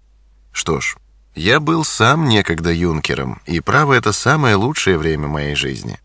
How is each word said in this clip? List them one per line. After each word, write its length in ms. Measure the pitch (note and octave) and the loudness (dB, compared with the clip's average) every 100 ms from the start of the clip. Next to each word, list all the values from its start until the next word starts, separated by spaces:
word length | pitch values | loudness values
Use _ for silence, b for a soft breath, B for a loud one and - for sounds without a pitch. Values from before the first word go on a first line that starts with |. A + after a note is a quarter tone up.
| _ _ _ _ _ | _ _ _ _ _
Что 280 | - - D2 | -8 -4 -4
ж, 160 | - - _ _ _ | -4 -8 _ _ _
я 240 | - E2 C#3+ | -4 0 2
был 260 | D3+ E3 | 2 -2
сам 440 | D3+ - A2+ D3+ D3+ | -2 2 2 4 2
некогда 440 | G#2+ F#2+ E2 E2 | 2 2 -2 0
юнкером, 720 | E2 F2 D#2 - B1+ C2 G#1+ - | 0 0 0 -2 -4 -6 -8 -6
и, 120 | E2 | -4
право — 360 | F2 B2+ D3+ | 0 2 4
это 180 | B2+ A2+ | 2 2
самое 420 | G#2 B2 D#3 C3+ | 0 0 2 4
лучшее 420 | G2+ A#2 D#3 - F2 | 2 2 0 0 0
время 300 | D#2+ D2+ D2 | 0 -2 -2
моей 300 | D2+ D2 C#2+ | -4 -4 -4
жизни. 420 | C#2+ B1+ A1+ G1+ | -4 -6 -10 -12